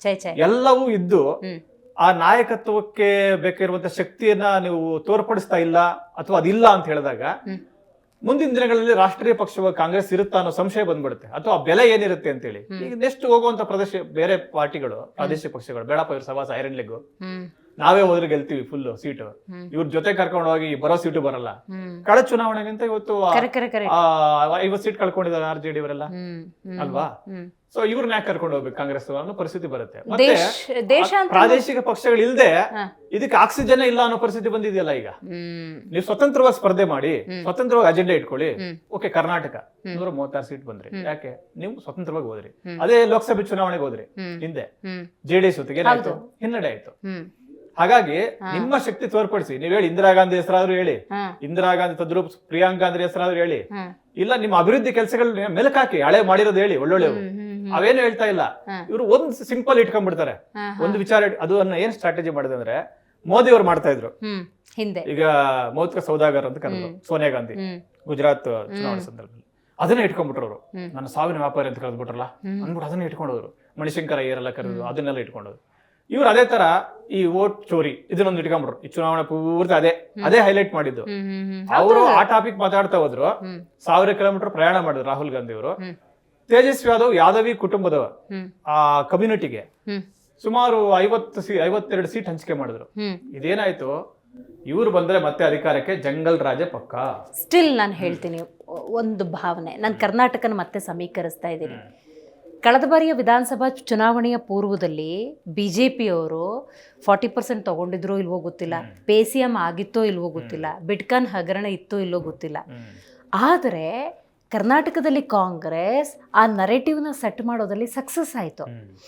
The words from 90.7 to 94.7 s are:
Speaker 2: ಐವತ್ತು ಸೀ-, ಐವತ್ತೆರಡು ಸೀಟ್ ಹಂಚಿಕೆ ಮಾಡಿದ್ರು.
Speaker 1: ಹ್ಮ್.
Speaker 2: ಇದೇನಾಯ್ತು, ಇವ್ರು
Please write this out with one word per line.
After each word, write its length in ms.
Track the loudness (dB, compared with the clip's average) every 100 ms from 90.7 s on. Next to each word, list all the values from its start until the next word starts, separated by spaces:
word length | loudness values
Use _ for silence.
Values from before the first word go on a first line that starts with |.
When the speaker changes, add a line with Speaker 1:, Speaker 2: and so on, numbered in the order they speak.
| 4 4 4
Speaker 2:
ಐವತ್ತು 420 | 4 2 -2 -10
ಸೀ-, 180 | -4 0
ಐವತ್ತೆರಡು 500 | 0 0 -2 -2 -2
ಸೀಟ್ 200 | -6 -8
ಹಂಚಿಕೆ 240 | -8 -6
ಮಾಡಿದ್ರು. 320 | -6 -6 -10
Speaker 1:
ಹ್ಮ್. 520 | -12 -8 -8 -8 -12 -8
Speaker 2:
ಇದೇನಾಯ್ತು, 840 | -4 -2 -2 -4 -6 -8 -10 _ _ -20 -20 -18
ಇವ್ರು 240 | -6